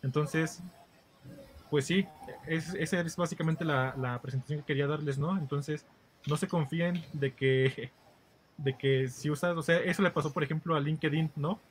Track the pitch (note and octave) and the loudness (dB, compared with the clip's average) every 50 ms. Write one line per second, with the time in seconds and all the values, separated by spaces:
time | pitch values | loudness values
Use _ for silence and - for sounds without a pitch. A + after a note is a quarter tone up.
0 | - C3+ C3 D3+ D3+ D3+ - D#3+ D#3+ D#3+ - - - - - - - - - - | -2 0 0 0 0 2 2 0 0 0 -2 -10 -14 -16 -16 -18 -20 -20 -20 -20
1 | _ _ _ _ - - - - - - - - - - - D3 C3 - E3+ F#3+ | _ _ _ _ -20 -20 -18 -18 -18 -20 -20 -20 -8 0 0 0 2 4 2 2
2 | F#3+ - - - - - - - - D3 D#3+ E3 D#3 D#3+ F#3 - F3 D3+ - F3+ | 2 0 -6 -16 -16 -16 -16 -14 -6 -4 -2 -2 -2 -4 -4 -4 -2 0 0 0
3 | E3+ E3 - - F3 E3 G3 - D#3+ D#3+ D#3+ D#3+ F3 D#3+ D3 C3 C3 C3 B2+ C3+ | 0 -2 0 -2 -2 -2 0 0 0 0 0 0 0 2 2 2 2 0 0 -2
4 | B2+ B2 B2 A#2+ - C3 B2+ C3+ C3 - D3+ D3 D3 - D3 C3+ C#3+ C#3+ D3+ D3+ | -4 -2 -4 -4 -6 -4 -4 -4 -2 -2 -6 -6 -2 -2 0 0 0 0 0 -2
5 | D3+ C#3+ C3+ C3+ C#3+ E3 F#3+ F#3+ D3+ C3+ D3 C#3+ C3+ - D3+ D3+ - - - _ | -2 -2 -2 -2 0 0 0 -2 -2 -2 -4 -4 -2 -4 -6 -8 -8 -16 -20 _
6 | _ _ _ _ - C#3 D3 D3+ - F#3+ - E3+ D3+ C3+ - E3 E3+ F3 F3+ F3 | _ _ _ _ -4 -2 0 0 0 0 0 0 0 0 0 0 0 0 0 -2
7 | E3 - - D3 C#3 C3+ C3+ - C3+ C3+ C3 C3 C3 C3+ C3 - A2+ B2+ - _ | -4 -6 -4 -2 -2 -2 -2 2 2 4 4 6 4 2 2 -2 -10 -12 -14 _
8 | - - - _ _ _ _ _ _ _ _ - D3 C3+ C3 - - C3+ C3+ C3 | -20 -20 -20 _ _ _ _ _ _ _ _ -2 -2 -2 -2 2 2 2 4 4
9 | C3 B2+ C3 - - D3 D3+ D#3 - F3 F3 E3 D3+ - E3+ F3 - F#3 E3+ - | 2 0 -4 -4 -2 -2 -2 0 0 0 0 0 2 4 4 4 4 2 2 4
10 | G3 F3 - E3 C#3+ D#3 C#3 F3+ D#3 - D#3+ D#3 - E3+ E3 D3+ C#3 D3 D#3+ D3+ | 2 2 4 2 0 0 0 -2 -2 0 0 -2 0 2 2 2 2 2 0 0
11 | - D3+ C#3+ D#3 D#3+ D3+ - D3+ C#3+ D#3 G#3 - - - | 0 2 2 2 2 0 0 -2 -2 -2 -2 -2 -6 -20